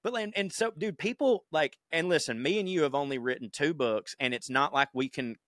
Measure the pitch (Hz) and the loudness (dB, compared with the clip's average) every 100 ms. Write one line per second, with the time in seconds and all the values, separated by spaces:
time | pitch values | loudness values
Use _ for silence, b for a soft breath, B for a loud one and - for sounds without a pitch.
0 | - 247 208 214 196 - 226 180 208 160 | -6 -4 -4 -2 -4 -2 -2 -2 -6 -2
1 | 214 247 277 208 - 156 143 - _ 165 | -4 2 4 2 2 0 0 -2 _ -2
2 | 180 165 - 113 135 208 185 185 143 139 | 2 2 2 -2 0 0 0 2 2 2
3 | 143 135 120 127 110 - 147 165 123 110 | -2 -2 -2 -4 -6 -2 -2 2 0 0
4 | - - 131 123 - 131 143 139 139 127 | -4 -4 -2 -2 -2 0 2 2 0 0
5 | 135 - 127 113 | -4 -4 -6 -8